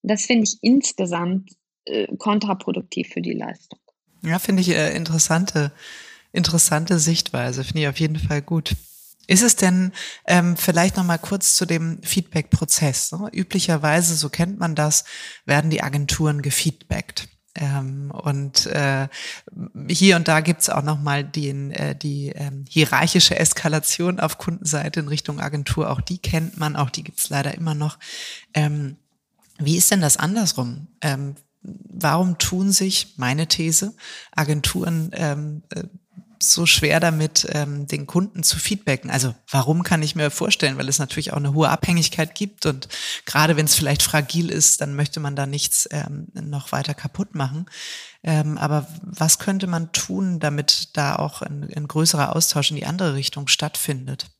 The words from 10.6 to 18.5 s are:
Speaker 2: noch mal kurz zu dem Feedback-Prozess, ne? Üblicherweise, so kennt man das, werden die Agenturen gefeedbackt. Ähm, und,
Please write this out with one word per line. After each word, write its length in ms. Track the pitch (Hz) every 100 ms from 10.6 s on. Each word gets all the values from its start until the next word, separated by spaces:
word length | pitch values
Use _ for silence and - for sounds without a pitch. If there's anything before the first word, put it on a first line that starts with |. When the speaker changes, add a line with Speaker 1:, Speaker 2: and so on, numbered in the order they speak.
| - 170 190 190
Speaker 2:
noch 60 |
mal 140 | 175 165
kurz 360 | - 196 - -
zu 80 |
dem 380 | 180 165 165 165
Feedback-Prozess, 1080 | - - - 160 - - 156 - 151 127 -
ne? 180 | 165 208
Üblicherweise, 840 | - 180 190 175 156 151 160 170
so 140 | 160 147
kennt 300 | - 170 202
man 160 | 170
das, 300 | 151 151 151 - - - - -
werden 240 | 143 156
die 120 | 151
Agenturen 600 | 131 143 143 - 156 147
gefeedbackt. 840 | 143 - 160 - _ - - - - _ _ -
Ähm, 540 | 143 139 135 139 139
und, 560 | - 147 139 139